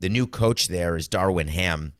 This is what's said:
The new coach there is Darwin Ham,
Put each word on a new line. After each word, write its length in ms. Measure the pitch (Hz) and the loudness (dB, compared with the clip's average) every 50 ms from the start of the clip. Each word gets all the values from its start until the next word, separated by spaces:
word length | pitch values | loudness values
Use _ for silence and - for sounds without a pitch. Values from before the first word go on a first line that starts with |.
The 80 | 92 92 | -4 0
new 180 | 104 123 127 | 0 0 0
coach 420 | 123 - - 113 113 113 - - - | 0 0 2 2 2 2 2 0 -2
there 280 | 90 90 87 85 82 | 0 0 0 0 0
is 120 | 82 80 - | -2 -2 -2
Darwin 400 | - 95 92 95 92 87 78 76 | 0 0 2 2 2 2 0 -2
Ham, 440 | 78 87 92 90 82 76 78 76 - _ | 0 0 0 0 0 -2 -4 -8 -12 _